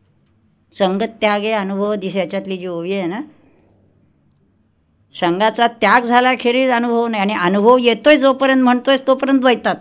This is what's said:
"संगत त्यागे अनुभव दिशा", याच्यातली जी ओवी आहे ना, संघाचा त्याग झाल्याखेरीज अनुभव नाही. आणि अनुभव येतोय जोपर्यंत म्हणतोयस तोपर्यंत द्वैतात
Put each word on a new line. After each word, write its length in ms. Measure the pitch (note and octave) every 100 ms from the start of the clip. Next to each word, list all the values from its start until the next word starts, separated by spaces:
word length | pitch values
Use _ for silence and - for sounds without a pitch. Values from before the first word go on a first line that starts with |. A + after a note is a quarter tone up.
| _ _ _ _ _ _ _
"संगत 380 | - F#3+ F#3+ A3 -
त्यागे 300 | G#3+ G#3 G#3
अनुभव 440 | A3 F#3+ G3 G#3
दिशा", 240 | G#3+ F#3 F#3+
याच्यातली 380 | F3 G3 F#3+ F#3+
जी 100 | F3+
ओवी 260 | E3+ F3
आहे 140 | G3 E3+
ना, 140 | G#3 D4+ _ _ _ _ _ _ _ _ _ _ _ _ _ _ _ _ _ _ -
संघाचा 460 | F3 F3+ A3 A3 A#3
त्याग 340 | - G3+ A#3
झाल्याखेरीज 680 | A#3 A#3+ B3+ B3+ A#3+ B3 C4
अनुभव 360 | A#3 A#3+ A#3 A#3
नाही. 140 | G#3+
आणि 140 | G3
अनुभव 440 | G#3+ F3+ G3+ G#3+ B3+
येतोय 380 | A#3+ A3+ G3 G#3
जोपर्यंत 460 | C4+ C4+ C4+ C4
म्हणतोयस 440 | B3 B3 B3 C4 C4
तोपर्यंत 340 | C4 C4+ C4+
द्वैतात 360 | B3+ A3+ G#3+ G3